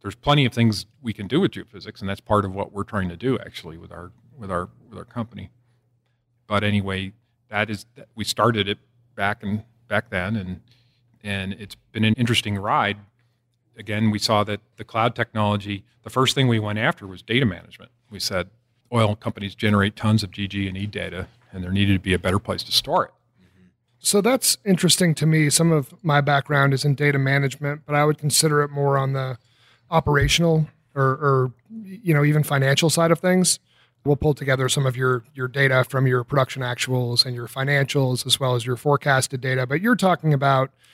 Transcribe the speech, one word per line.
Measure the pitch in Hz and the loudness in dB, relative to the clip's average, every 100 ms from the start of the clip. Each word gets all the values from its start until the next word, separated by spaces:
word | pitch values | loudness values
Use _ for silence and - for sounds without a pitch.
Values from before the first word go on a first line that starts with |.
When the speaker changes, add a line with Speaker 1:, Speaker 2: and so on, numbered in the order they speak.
Speaker 1:
there's | 104 | -10
plenty | - - 147 127 | -6 2 4 4
of | |
things | - 117 98 - _ | 2 2 2 -8 _
we | 120 | -10
can | 104 98 | -8 -2
do | 143 | 0
with | 190 | 0
geophysics, | - 85 101 85 - | -4 -16 -18 -18 -12
and | 98 | -8
that's | 98 | -10
part | _ 104 | _ 2
of | 98 | 2
what | 95 95 | -4 -8
we're | 101 | -8
trying | 98 104 92 | -6 -4 -4
to | 85 | -4
do | 120 123 | -4 -4
actually | - - 85 82 | -6 -16 -16 -18
with | 87 | -18
our, | 85 87 _ _ - | -18 -18 _ _ -18
with | 98 | -6
our, | 90 90 _ _ | -6 -6 _ _
with | 101 | -20
our | |
company. | 87 - 113 101 95 _ _ _ _ _ _ _ _ _ _ | -14 -10 -10 -12 -18 _ _ _ _ _ _ _ _ _ _
But | 104 | -2
anyway, | 104 101 98 95 95 - _ _ _ | 0 0 -2 -6 -8 -12 _ _ _
that | 104 107 | -4 -4
is, | 104 - - - | -4 -10 -20 -20
we | - | -10
started | 104 - 110 113 98 | -8 2 2 2 -2
it | 104 _ _ _ - | -4 _ _ _ -4
back | 98 107 | -4 -4
in, | 104 107 - _ _ | -4 -6 -6 _ _
back | 104 - | -4 -2
then, | 98 90 110 | -4 -2 -4
and, | 92 90 _ _ _ _ _ _ | -6 -10 _ _ _ _ _ _
and | 107 98 95 95 | -8 -6 -6 -10
it's | 104 - _ | -14 -18 _
been | 113 | 0
an | 110 | 2
interesting | 110 120 117 107 101 | 2 0 0 -2 -6
ride. | 101 147 104 104 - _ _ _ _ _ _ - | -2 0 0 -4 -12 _ _ _ _ _ _ -20
Again, | 104 104 110 | -6 0 0
we | 104 | 0
saw | - 107 | 0 0
that | 104 101 _ _ | 0 -6 _ _
the | |
cloud | 110 113 117 | -8 -2 -2
technology, | 120 117 110 104 104 98 101 - _ | -2 -6 -2 0 0 -4 -10 -10 _
the | - | -6
first | 131 - | 0 0
thing | - 127 | 2 2
we | 113 | 2
went | 107 104 | 0 -2
after | 127 170 98 | -2 -4 -10
was | 92 | -18
data | - 120 | -2 0
management. | 127 85 85 - - _ _ | 0 -2 -12 -20 -20 _ _
We | 101 | -10
said | - 95 90 _ _ _ _ | -6 -4 -6 _ _ _ _
oil | 120 110 | 2 2
companies | 107 - 107 101 | 0 -6 -8 -10
generate | - 107 104 98 | -2 2 4 2
tons | - 110 110 | 0 2 2
of | 101 | 0
G | - 101 | -8 -8
G | 101 98 | -4 -6
and | 92 | -6
E | 104 | -8
data, | 98 90 85 98 _ _ | -8 -10 -8 -12 _ _
and | 95 | -12
there | 90 | -4
needed | 98 101 | 2 4
to | 98 | 2
be | 92 | 2
a | 90 | 0
better | 92 98 | 2 -2
place | - 92 | -2 -6
to | - | -2
store | - - 170 | -4 0 -2
it. | 107 _ _ _ _ _ 92 _ _ _ | -2 _ _ _ _ _ -20 _ _ _
Speaker 2:
So | - 202 | 0 2
that's | 196 262 - - | 2 0 0 -2
interesting | 208 185 175 - 180 147 | 0 2 4 2 2 2
to | 151 | 2
me. | 156 151 | 2 2
Some | - 165 | 2 2
of | 156 135 - | 2 -2 -6
my | 170 143 | 0 0
background | 143 143 - 147 139 | 2 0 0 2 2
is | 135 | 2
in | 147 | 0
data | 135 147 143 | 2 2 2
management, | 135 139 139 - 143 147 - | 0 0 0 -4 -8 -8 -2
but | 147 | 0
I | |
would | 147 147 | 2 0
consider | 151 - 160 147 | 0 0 2 2
it | 143 | 0
more | 143 143 139 | 0 0 2
on | 135 | 0
the | 135 131 127 _ _ _ _ _ | -2 -6 -10 _ _ _ _ _
operational | 165 151 143 139 - 170 160 151 _ _ | 0 2 2 4 2 4 2 0 _ _
or, | 143 | 0
or, | 135 131 147 135 127 - _ 226 | 0 2 2 2 2 -4 _ -16
you | 196 190 170 | -14 -8 0
know, | 147 | 4
even | 147 151 | 4 2
financial | 143 143 135 139 165 | 2 2 2 2 2
side | 156 165 | 2 2
of | 165 | 2
things. | 185 185 180 - _ _ _ _ | 2 2 2 -2 _ _ _ _
We'll | 139 143 | 0 0
pull | 151 | 2
together | 139 135 131 131 | -2 0 0 0
some | - 135 | 0 -2
of | 123 | 0
your, | 131 127 117 | 0 0 -4
your | 135 127 | -10 -8
data | 127 135 131 | 0 4 4
from | 123 135 131 | 2 0 2
your | 127 | 2
production | 120 143 131 - | 0 0 0 -2
actuals | 127 123 - 127 120 120 131 | -8 -6 -4 -2 -2 0 -2
and | |
your | 120 117 | -2 -10
financials, | - 135 143 135 147 131 127 135 | -6 0 0 2 2 0 -2 -2
as | - | -2
well | 135 | 0
as | 123 | -2
your | 117 123 | -2 -4
forecasted | 147 143 147 135 - 131 | 0 0 2 0 0 -6
data. | 131 131 127 | -4 -4 -2
But | 147 | -2
you're | 214 240 | 0 2
talking | 190 170 156 | 2 2 2
about | 143 139 135 135 _ _ | 2 2 2 0 _ _